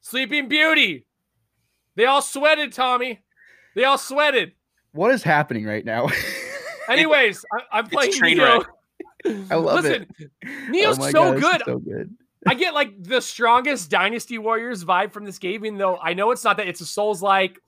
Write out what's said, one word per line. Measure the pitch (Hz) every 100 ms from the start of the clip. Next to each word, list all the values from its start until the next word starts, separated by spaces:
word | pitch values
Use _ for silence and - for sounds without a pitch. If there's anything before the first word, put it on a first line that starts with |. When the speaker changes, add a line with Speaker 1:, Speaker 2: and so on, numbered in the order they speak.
Speaker 1:
Sleeping | - 247 254 294 262
Beauty. | 302 320 311 233 139 _ _ _ _ _ _ _ _ _ -
They | 240
all | 277
sweated, | 277 277 294 311 285
Tommy. | 226 254 247 254 220 _ _ _ _ _
They | 190 262
all | 277
sweated. | - 269 294 262 175 _ _ _ _
Speaker 2:
What | 151 208
is | 254
happening | 160 151 151 117
right | 107 107 113
now? | 113 135 - - - -
<laughs> | - - 622 622
Speaker 1:
Anyways, | - 320 302 233 190 -
I, | 214 - 214
I'm | 220
Speaker 3:
It's |
Speaker 1:
playing | 330 262
Speaker 3:
train | 330 170 -
Speaker 1:
Neo. | 247 233
Speaker 3:
wreck. | - _ _ _ - _ 370 208 190
Speaker 2:
I | 165
love | 165 349 220
Speaker 1:
Listen, | 233 185 -
Speaker 2:
it. | 147 _ 247 277 -
Speaker 1:
Neo's | 330 427 -
Speaker 2:
Oh |
my | 143
Speaker 1:
so | 311
Speaker 2:
God, | 339 269
it's | 302
Speaker 1:
good. | 339 233
Speaker 2:
so | 127
good. | - - - 220 _ _ -
Speaker 1:
I |
get, | 254 359
like, | 294 285 196
the | 175 247
strongest | - - 233 240 262 254 165
Dynasty | 190 190 233 - 233
Warriors | 220 226 240 220
vibe | 170 180 208
from | 208
this | 202 180
game, | 180 214 214
even | 202
though | 196 175
I | 165
know | 175 208
it's | 240
not | 226 196
that. | 190
It's | 170
a | 165
Souls-like | - 208 190 196 190 190 -